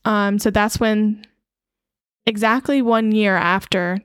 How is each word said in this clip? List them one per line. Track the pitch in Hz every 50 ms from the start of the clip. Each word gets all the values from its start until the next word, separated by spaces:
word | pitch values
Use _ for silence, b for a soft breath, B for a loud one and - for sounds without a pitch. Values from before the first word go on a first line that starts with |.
| -
Um, | - - - 202 - - 208
so | - 214
that's | 196 214 208 220 - -
when, | 233 220 214 214 214 214 214 - - _ _ _ _ _ _ _ _ _ _ _ _ _ _ _ _ _ _ _ -
exactly | 233 226 208 226 220 226 262 262 - 285 277
one | 247 233 226 226 220 214
year | 214 214 214 202 190
after | 175 - 175 185 196 - - - 185 180 175 185 196 -